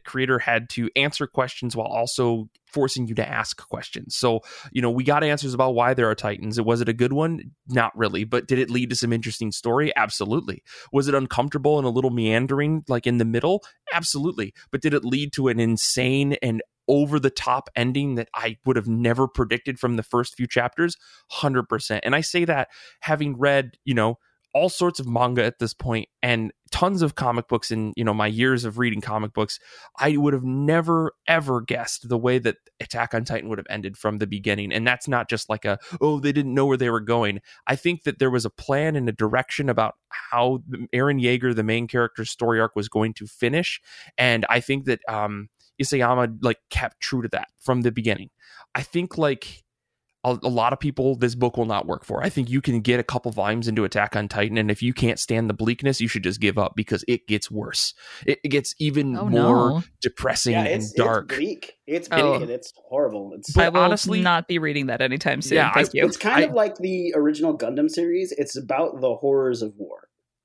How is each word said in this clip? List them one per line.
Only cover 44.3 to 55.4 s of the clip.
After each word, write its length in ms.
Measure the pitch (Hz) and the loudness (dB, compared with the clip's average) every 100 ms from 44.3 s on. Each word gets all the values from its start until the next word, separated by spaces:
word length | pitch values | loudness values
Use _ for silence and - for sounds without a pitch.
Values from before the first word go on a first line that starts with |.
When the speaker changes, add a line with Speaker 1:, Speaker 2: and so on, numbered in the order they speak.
| 117 101 | 2 2
Speaker 1:
I 120 | 120 | 0
think 240 | 120 135 131 | 0 -2 -2
that, 160 | 117 - | -2 -4
um, 420 | 110 104 104 104 _ _ - | -4 -4 -6 -12 _ _ -6
Isayama, 580 | 131 139 120 127 117 110 | -2 2 2 2 0 0
like, 160 | 120 113 _ | -2 -2 _
kept 300 | - 127 - | -4 -4 -6
true 220 | - 127 | -4 -4
to 80 | 113 | -4
that 200 | - - _ | -6 -8 _
from 220 | - 127 | -2 2
the 80 | 120 | 2
beginning. 400 | 113 113 95 98 _ - - - 131 | 0 -2 -2 -6 _ -20 -20 -10 -8
I 60 | |
think, 360 | 135 175 175 - | -4 -4 -4 0
like, 460 | 147 131 - - _ _ _ _ _ _ 123 | 0 -2 -8 -20 _ _ _ _ _ _ -2
a, 120 | 123 | -2
a 60 | 123 | 0
lot 240 | 120 117 | 0 0
of 80 | 135 | 0
people 340 | 147 139 131 123 | -2 0 0 2
this 180 | 120 120 | 0 2
book 200 | 123 120 | 0 0
will 80 | |
not 220 | 113 101 - | 0 -2 -2
work 180 | 76 | -6
for. 180 | - - | -6 -4
I 60 | 190 | -2
think 220 | - 120 | -2 0
you 100 | 131 | 0
can 220 | 139 120 | 0 0
get 180 | 107 123 | 2 2
a 40 | |
couple 280 | 117 127 120 | 0 -4 -4
volumes 380 | 104 101 113 117 | -2 0 0 0
into 160 | 110 98 | 0 0
Attack 320 | 104 104 107 | 0 0 -2
on 100 | 101 | -2
Titan, 300 | 104 107 110 | -2 0 2
and 120 | 107 | 0
if 140 | 104 | 0
you 100 | 120 | -2
can't 240 | 123 117 - | 0 0 0
stand 320 | - 113 | -2 0